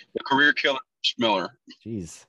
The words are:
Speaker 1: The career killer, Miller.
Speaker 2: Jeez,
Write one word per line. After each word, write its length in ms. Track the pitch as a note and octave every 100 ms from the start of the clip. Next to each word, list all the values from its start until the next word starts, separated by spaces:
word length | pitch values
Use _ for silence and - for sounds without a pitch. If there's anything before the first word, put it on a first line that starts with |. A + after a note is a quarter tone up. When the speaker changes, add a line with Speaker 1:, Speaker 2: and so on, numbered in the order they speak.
| -
Speaker 1:
The 60 | -
career 300 | - C3+ D3
killer, 280 | C3 - - - _ - -
Miller. 300 | A2+ G2 F2 - - - G#2+
Speaker 2:
Jeez, 400 | A2 E2 -